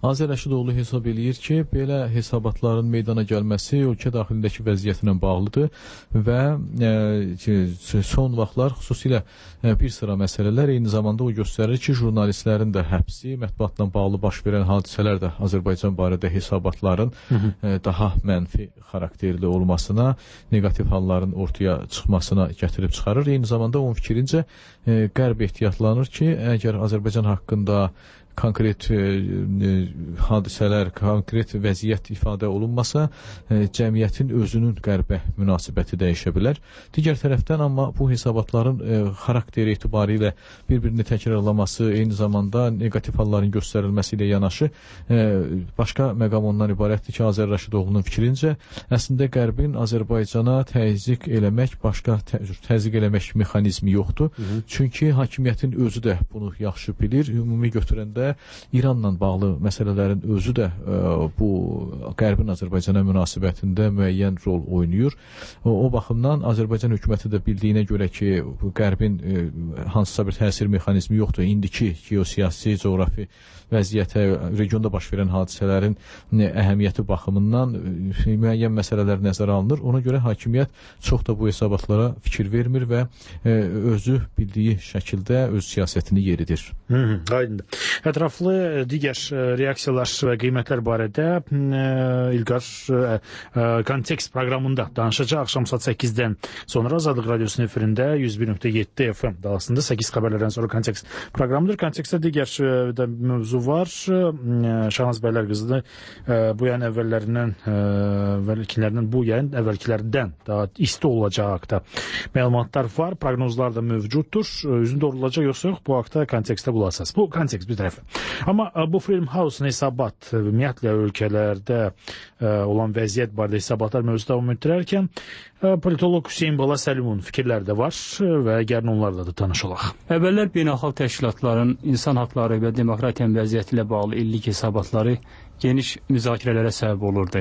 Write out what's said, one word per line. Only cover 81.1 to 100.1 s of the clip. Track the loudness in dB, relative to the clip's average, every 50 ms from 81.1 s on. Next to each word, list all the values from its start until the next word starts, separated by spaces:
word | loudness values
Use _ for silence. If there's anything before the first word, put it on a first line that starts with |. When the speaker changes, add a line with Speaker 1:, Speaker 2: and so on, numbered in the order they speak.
| 2 2 2
Speaker 1:
da | 0 0 2
bu | 2
hesabatlara | 0 2 2 0 2 2 0 0 2 2 2 2 2 0 -2
fikir | -4 -4 -2 0 -2 0
vermir | 0 0 0 2 0 0 0
və, | 0 0 0 0 -2 -6 -16 -20 -18 -16 -2 0
e, | 2 2 4 2 0 -2 0 0 2 0
özü | 2 2 0 0 0 0 -2 -2
bildiyi | -2 -2 -2 0 0 2 2 2 0 -2
şəkildə | -6 -6 -6 -4 -4 -4 -6 -2 0 2 2 2 2 0
öz | -2 -4
siyasətini | -2 -2 -2 -2 0 0 -4 -2 2 2 2 2
yeridir. | 2 0 0 0 -2 -2 -4 -4 -10 -14 -14 -4
Speaker 2:
Hı | 0 0 2 2
hı, | 2 0 -2 -2 -2 0
aydındır. | 0 0 -2 -4 -8 -8 _ -10 -8 -4 -4 -4 -2 -2
Ətraflı, | -2 0 0 -2 -2 -2 -2 0 0 2
e, | 2 0 0 0 -2 -2
digər, | -2 -2 -2 -2 -2 -4 -4 -8 -6 -4
e, | -2 0 0 0 0
reaksiyalar | 0 -2 -2 -4 -2 -2 0 0 0 -2 -2 0 0 0
və | 0 2 0
qiymətlər | 0 0 0 0 0 -2 -2 0
barədə, | 0 0 0 0 -2 0 0 0 2 0 0 -2 -2
e, | -2 0 0 0 0 0 0 0 0 0 0 0 0 0 0 0 0
İlqar, | 0 0 0 0 -2 -2 -6 -14 -14 -4 0
e, | 0 2 2 2 0 -2 -4 -8 -18 -18 -18 -6 -2 0
e, | 2 2 2 2 0
Kontekst | 0 -2 -2 -2 -4 -4 -4 -6 -6 _
proqramında | -4 -2 -2 -2 -2 0 0 0 -2 -2 -4 -2
danışacaq. | -2 0 0 0 0 0 0 0 -2 -2
Axşam | -2 -2 -2 -2
saat | -2 -2 -2 -2 -2
səkkizdən | -2 0 -2 -2 0 0 0 -2 -2 -4 -8 -14 -14 -16 -16
sonra | -2 -2 0 0 2 0
Azadlıq | 0 0 0 0 0 0
Radiosunun | 0 0 0 0 -2 0 -2 -2
efirində | -2 -2 -2 0 0 2 2 0 0 0
yüz | 0 0 -2 -2 -2
bir | -2 -2 -2
nöqtə | -2 -2 -2
yeddi | 0 0 -2 -2 _ -2 -2 -2 -2
F | -2 -4
M | -6 -6 -4 -6
dalğasında | -4 -4 -4 -2 -2 -2 -2 0
səkkiz | 0 -2 -2 -2 -2